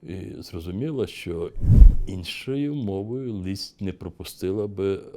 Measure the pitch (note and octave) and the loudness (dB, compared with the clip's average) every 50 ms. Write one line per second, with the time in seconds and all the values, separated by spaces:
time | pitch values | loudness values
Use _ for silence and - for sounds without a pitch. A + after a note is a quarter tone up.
0 | - - F2+ F#2+ F#2 F#2 F2 - - - - E2+ E2 F2 F2+ G2+ C3 D#3+ D3+ B2+ | -16 -14 -14 -12 -12 -14 -14 -16 -16 -14 -14 -12 -10 -10 -8 -8 -8 -6 -6 -6
1 | G#2 - - - - F2 E2+ E2 F2 - - - - - - - - - - - | -6 -6 -8 -12 -12 -10 -8 -8 -8 -8 -6 -2 4 6 10 12 12 12 10 6
2 | - - F#2+ F#2 F2 - - - - B2+ C3+ C#3 C#3+ D3 D3 D3 A#2 G2+ F#2+ G2 | 0 -2 -6 -10 -10 -12 -12 -12 -8 -6 -4 -4 -4 -4 -4 -6 -6 -6 -6 -6
3 | G2+ A2 A#2+ C3 C3+ B2 G#2+ G2 F2+ F#2 G2 G#2 - - - - G2+ F#2+ F2+ - | -6 -8 -10 -10 -8 -8 -8 -8 -6 -6 -6 -8 -10 -14 -12 -10 -8 -8 -8 -10
4 | - - - - F#2 - - - F2+ F#2 F#2+ G#2+ G#2 G#2 G2+ F#2+ G2 G2 F#2+ - | -12 -16 -14 -14 -16 -16 -12 -8 -6 -4 -4 -4 -6 -6 -6 -4 -4 -4 -4 -6
5 | - - - | -8 -16 -20